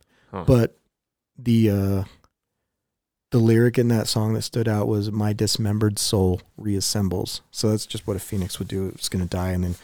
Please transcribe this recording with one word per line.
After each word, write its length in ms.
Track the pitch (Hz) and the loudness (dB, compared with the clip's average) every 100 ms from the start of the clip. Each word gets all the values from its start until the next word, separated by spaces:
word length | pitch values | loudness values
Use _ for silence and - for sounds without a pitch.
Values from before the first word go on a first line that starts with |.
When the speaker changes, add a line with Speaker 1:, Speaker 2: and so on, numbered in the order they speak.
| _ _ _ | _ _ _
Speaker 1:
Huh. 120 | 98 85 | -8 2
Speaker 2:
But 320 | 127 113 - _ _ _ _ _ - | 4 2 -4 _ _ _ _ _ -10
the, 300 | 120 113 110 | 2 4 4
uh, 340 | 101 98 98 98 - _ _ _ _ _ _ _ _ _ _ _ | 2 0 -2 -4 -12 _ _ _ _ _ _ _ _ _ _ _
the 80 | 123 | 2
lyric 380 | 113 113 120 120 | 6 6 4 4
in 80 | 120 | 2
that 200 | 117 113 | 2 0
song 260 | 113 110 | 0 0
that 100 | 110 | -2
stood 240 | - 123 113 | -4 -2 0
out 200 | 104 110 | 0 0
was, 240 | 107 104 | 0 -2
"My 220 | 104 104 | -2 -2
dismembered 640 | 104 107 - 107 104 107 101 | 0 -2 0 -2 0 0 0
soul 440 | - 107 92 90 - - | 0 2 2 0 -6 -12
reassembles." 840 | 107 98 92 107 98 90 107 - - | -4 -4 -2 0 0 -2 -6 -10 -14
So 200 | - 110 | -4 0
that's 140 | 107 - | 0 -2
just 200 | - - | -10 -6
what 100 | 95 | -8
a 40 | |
phoenix 400 | - 104 92 - | -6 -6 -6 -6
would 80 | 92 | -6
do. 200 | 95 95 | -4 -6
It's 200 | - - | -6 -6
gonna 160 | 95 87 | -4 -2
die 260 | 90 92 | -2 -2
and 120 | 90 | -2
then 120 | 90 87 | -2 -4